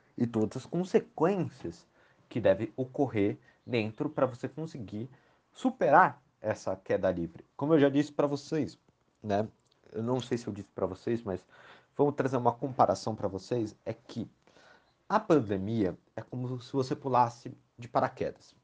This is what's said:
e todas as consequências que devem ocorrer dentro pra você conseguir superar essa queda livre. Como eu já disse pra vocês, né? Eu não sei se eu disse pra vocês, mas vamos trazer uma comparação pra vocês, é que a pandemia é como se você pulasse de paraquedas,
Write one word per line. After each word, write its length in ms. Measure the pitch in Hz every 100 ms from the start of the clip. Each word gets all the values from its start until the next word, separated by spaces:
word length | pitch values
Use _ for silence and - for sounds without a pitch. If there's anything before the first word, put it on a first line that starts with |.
| _ -
e 100 | 120
todas 300 | 113 107 127
as 80 | -
consequências 1200 | 165 185 208 - - 160 202 127 - - - _ _ _ _ -
que 120 | 123
devem 320 | 101 95 110 -
ocorrer 640 | 131 - 135 110 101 123 _ _ -
dentro 440 | 120 107 110 143
pra 160 | - 135
você 220 | 120 127
conseguir 600 | - 160 147 92 104 123 - _ _ _
superar 680 | - 262 - 170 151 175 - _ _
essa 340 | 107 107 - 92
queda 340 | - 104 95
livre. 360 | 87 85 - - -
Como 180 | 143
eu 60 | 160
já 80 | 139
disse 240 | 135 147
pra 160 | - 147
vocês, 500 | 143 - 160 107 - _ _ _ _
né? 240 | 107 101 110 _ _ _ -
Eu 100 | -
não 160 | 113 127
sei 180 | 120 120
se 80 | 113
eu 60 |
disse 160 | 101 98 -
pra 100 | 95
vocês, 380 | 90 - 117
mas 180 | 117 90 _ - - - _ -
vamos 200 | 143 139
trazer 200 | 131 127
uma 160 | 120
comparação 640 | 120 143 123 123 95 - 107
pra 140 | 98
vocês, 440 | 95 - 123 107 - -
é 80 |
que 360 | 113 - - 98 _ _ - - - _ _ -
a 140 | 208
pandemia 760 | 220 156 101 98 95 113 95 85 _ -
é 40 |
como 380 | - 127 123 127
se 140 | 117
você 240 | 139 131 147
pulasse 580 | 139 123 120 - 175 - _ -
de 80 | 117
paraquedas, 680 | 143 135 - 82 - - _